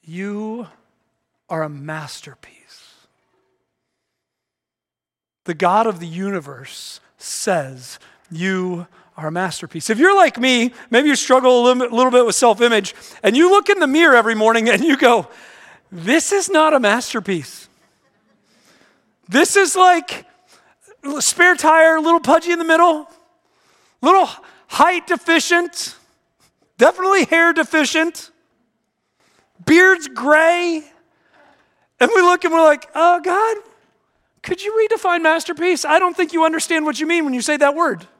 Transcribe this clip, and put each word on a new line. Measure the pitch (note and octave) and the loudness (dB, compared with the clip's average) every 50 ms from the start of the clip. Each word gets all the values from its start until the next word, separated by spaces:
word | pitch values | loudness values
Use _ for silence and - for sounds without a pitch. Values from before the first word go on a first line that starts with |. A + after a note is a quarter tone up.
| _ | _
You | D#3 D#3+ F3+ G3 G3+ G3+ G#3 G#3+ G#3+ A3 A#3+ A3+ D#3+ _ _ _ _ _ _ _ _ _ _ _ _ _ _ _ _ | -16 -14 -12 -10 -10 -8 -10 -10 -10 -10 -12 -14 -16 _ _ _ _ _ _ _ _ _ _ _ _ _ _ _ _
are | F3 D#3+ D3+ | -8 -8 -8
a | D3+ | -8
masterpiece. | D3 C#3+ C#3 D#3 D#3 D#3 D3+ C3+ - - - D3+ C3 _ - - _ _ _ _ - - _ _ _ _ _ _ _ _ _ _ _ _ _ _ _ _ _ _ _ _ _ _ _ _ _ _ _ _ _ _ _ _ _ _ _ _ _ _ _ _ _ _ _ _ _ _ _ _ _ _ _ _ _ | -10 -14 -14 -12 -12 -12 -14 -14 -18 -20 -20 -20 -20 _ -20 -20 _ _ _ _ -20 -20 _ _ _ _ _ _ _ _ _ _ _ _ _ _ _ _ _ _ _ _ _ _ _ _ _ _ _ _ _ _ _ _ _ _ _ _ _ _ _ _ _ _ _ _ _ _ _ _ _ _ _ _ _
The | - E3+ | -12 -8
God | D3 F#3+ F3 F#3 G#3+ A3+ A3+ | -2 -2 0 0 0 0 -2
of | G3+ E3+ | -4 -8
the | E3+ E3 | -12 -14
universe | D#3+ F3 F#3+ G3 G3 F3+ C#3 - - - C3+ - - - - - - - _ _ _ _ | -12 -10 -8 -8 -8 -10 -10 -14 -20 -20 -20 -20 -20 -18 -18 -18 -20 -20 _ _ _ _
says | - - - - - - F#3+ E3 C#3+ C3 C3+ B2+ B2 - - - _ _ _ _ _ _ | -16 -14 -12 -8 -4 -4 -4 -4 -4 -8 -14 -18 -20 -20 -20 -20 _ _ _ _ _ _
you | F3 D#3+ F3+ F#3+ F#3+ F#3 F#3 F#3 F3+ E3+ F3 _ _ _ _ _ _ - | -12 -8 -6 -4 -4 -4 -6 -6 -8 -10 -12 _ _ _ _ _ _ -12
are | D#3 D#3 | -12 -8
a | |
masterpiece. | D#3+ F3 F#3 F#3 - - - - - E3 - - | -6 -6 -6 -6 -8 -12 -16 -14 -14 -12 -6 -6
If | A3 G#3 | 0 2
you're | D4+ F#4+ G4+ | 2 2 4
like | G4 F4+ C#4+ - - | 4 2 2 0 -2
me, | A#3+ C4 B3+ A#3+ A#3 B3 - - - _ | 0 0 0 0 0 -2 -6 -10 -12 _
maybe | - A#3+ C#4+ D4+ | 0 0 2 2
you | C#4 | 0
struggle | - - - A#3 C4 B3+ B3+ B3+ B3 | -2 0 2 2 2 4 4 4 4
a | A#3+ | 4
little | B3 B3+ B3 | 2 2 2
bit, | B3+ A#3+ A#3 | -2 -4 0
little | A3+ B3+ B3+ | 0 0 4
bit | B3 B3 B3 | 4 2 2
with | A#3 - | 2 0
self-image, | - - A#3+ G#3+ G3 A#3+ A#3 A#3 G#3+ G3 - - - - - - - - | 2 2 2 2 4 2 2 2 0 -2 -4 -14 -18 -20 -20 -20 -4 -2
and | F#3+ A3 C4 | 0 2 4
you | E4 F4+ | 4 4
look | F#4+ G4+ - - | 4 2 2 2
in | G4+ G4 | 0 0
the | D#4+ C#4 | 0 0
mirror | C4 D#4 E4+ D#4+ C4 | 2 4 4 6 6
every | A#3+ A3 A3+ A3+ | 4 4 2 -2
morning | A3 G#3+ A3 A3+ A3+ A3 A#3 | 0 0 2 2 2 0 0
and | A3 G3 B3 | 0 0 2
you | E4 C4+ C4 | 0 0 2
go, | - A#3+ A#3+ G#3+ E3 - - - - - - - - - - _ _ _ | 4 2 2 2 -2 -6 -18 -20 -20 -20 -20 -20 -20 -20 -20 _ _ _
"This | F#3+ F3 D#3+ F#3+ C4 E4 - - | -20 -12 -4 -2 0 0 0 0
is | G4 G4+ F#4+ - | -2 -2 -2 0
not | G4 D#4 D#4 D#4 D4+ | 0 0 2 2 2
a | C4+ | 2
masterpiece. | A#3+ G3+ G#3 B3 B3 - - A#3 F3+ - F#3+ E3 C3 - - - - _ _ _ _ _ _ _ _ _ _ _ _ _ _ _ _ _ _ _ _ _ _ _ _ _ _ _ _ _ _ _ _ _ | 2 0 0 -2 -4 -6 -8 -8 -6 -6 -6 -6 -8 -12 -20 -20 -20 _ _ _ _ _ _ _ _ _ _ _ _ _ _ _ _ _ _ _ _ _ _ _ _ _ _ _ _ _ _ _ _ _
This | F3 C4 E4 - - G4+ | 0 0 0 2 2 0
is | G4 D#4 - | 0 0 2
like | F#4+ F#4 F4+ F4+ E4+ C#4+ - - - - _ _ _ _ _ _ _ _ _ _ _ _ _ A4 _ _ C#4 C#4+ D4 | 2 4 4 4 2 -2 -8 -16 -16 -16 _ _ _ _ _ _ _ _ _ _ _ _ _ -20 _ _ -10 -8 -4
spare | - - - - F4 F4+ F4+ | -4 -4 0 2 2 2 2
tire, | - - D#4+ D#4 D#4+ D#4+ D#4+ D#4+ D#4+ | 2 2 2 4 6 4 4 2 2
a | |
little | D#4 E4 E4+ E4 | 0 0 0 0
pudgy | D4 B3 D4 E4 E4 E4+ | 2 2 0 0 2 -2
in | F4 E4+ | -4 -4
the | E4 | 0
middle, | E4 D#4+ D#4+ E4+ F4+ D#4 D4+ D4+ - _ _ _ _ _ _ _ _ _ _ _ _ _ _ _ _ _ _ | 0 2 4 4 2 2 -2 -8 -16 _ _ _ _ _ _ _ _ _ _ _ _ _ _ _ _ _ _
little | - C#4 F#4+ G4 F4 - - - - - _ _ _ _ | 2 2 4 4 2 0 -4 -18 -20 -20 _ _ _ _
height | - - D4 E4+ F#4 F4 - | 0 0 2 2 2 -2 -4
deficient, | - F4 - - - E4 E4 - - F4 E4+ F4 E4+ - - - - - _ _ _ _ _ _ _ _ _ _ _ _ _ _ _ _ _ | -4 -6 -6 -2 0 0 0 2 0 0 -2 -2 -4 -8 -12 -14 -14 -14 _ _ _ _ _ _ _ _ _ _ _ _ _ _ _ _ _
definitely | A3+ D#4 F4+ F4 F#4 F#4+ G4 G4 D4 | 2 2 2 0 -2 0 0 0 0
hair | - D#4+ E4 E4 E4+ | 0 0 2 2 2
deficient, | E4 D#4+ D#4 - - D#4 D4 A#3+ - D#4+ D#4+ E4+ E4 - - - _ _ _ _ _ _ _ _ _ _ _ _ _ _ _ _ _ _ _ _ _ _ _ _ _ _ F3 | 0 0 -4 -2 0 -2 -2 0 -2 -2 -2 -4 -6 -12 -20 -20 _ _ _ _ _ _ _ _ _ _ _ _ _ _ _ _ _ _ _ _ _ _ _ _ _ _ 0
beard's | - D4+ F4 F#4 F#4+ F#4+ E4+ D4+ C#4 | 2 4 6 6 4 4 2 -2 -14
gray." | C4 - A#3+ C#4 D4+ D#4 D#4+ E4 F4 F4 F4 E4+ E4 D#4 D4 D4 _ _ _ _ _ _ _ _ _ _ _ _ _ _ _ _ _ _ _ _ _ _ | -14 -8 0 2 2 4 4 2 0 0 -2 -4 -6 -6 -10 -14 _ _ _ _ _ _ _ _ _ _ _ _ _ _ _ _ _ _ _ _ _ _
And | B3 F#4 A#4 | 0 2 2
we | F#4+ | 4
look | F4+ F4 F4+ F4+ F4+ | 4 4 2 2 -2
and | E4+ D#4+ | -2 0
we're | E4 E4 | 4 4
like, | D#4 D4 D4 - - _ | 4 4 2 -4 -12 _
"Oh, | D#4 E4 F4 F4 F4 | 0 2 2 2 0
God, | - F#4 F4+ G4 A4 A4+ A4+ G#4 - _ _ _ _ _ _ _ _ _ _ _ _ _ _ _ | -2 -4 -2 -2 -2 -2 -4 -8 -10 _ _ _ _ _ _ _ _ _ _ _ _ _ _ _
could | - - F4+ F4+ G4 | -10 -10 -10 -8 -8
you | G#4 A4 A4 A4 G#4+ | -4 -2 -2 0 0
redefine | A4 - - F#4+ F4 F4 | -2 -4 -2 -2 -2 0
masterpiece? | E4 D#4 D#4+ E4 D#4+ - F4 D4 E4 F4+ F4+ C#4 - | 0 0 0 0 -4 -8 -8 -4 -2 -2 -2 -2 -2
I | D4 D4+ E4+ | 0 0 2
don't | F#4 F4+ F4 - | 2 0 -2 -2
think | F4+ D#4 E4+ | -4 -4 0
you | E4 D#4+ | 0 0
understand | D#4+ D#4+ D#4+ - - E4+ D#4+ D#4 | 0 0 -4 -4 -4 -4 -4 -2
what | D4+ C#4 G#3+ | -4 -6 -6
you | D#4 | -4
mean | D#4 E4+ E4+ D#4+ | -2 -2 -2 -2
when | C#4+ B3+ | -2 -4
you | B3 | -6
say | - - D4+ E4 | -4 -4 -2 0
that | D4 C#4+ C#4+ | 0 0 0
word." | D#4 E4+ D4+ G#3 E3+ - _ _ _ | 0 -2 -2 -2 -6 -12 _ _ _